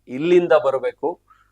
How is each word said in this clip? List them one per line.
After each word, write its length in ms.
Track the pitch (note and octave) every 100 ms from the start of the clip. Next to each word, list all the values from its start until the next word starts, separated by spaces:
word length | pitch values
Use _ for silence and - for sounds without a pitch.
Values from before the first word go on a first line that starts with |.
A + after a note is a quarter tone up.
| -
ಇಲ್ಲಿಂದ 460 | B2+ D#3+ F3+ F3
ಬರಬೇಕು, 680 | D#3 C#3 C3+ B2 - C#3+ F3+ _ _ _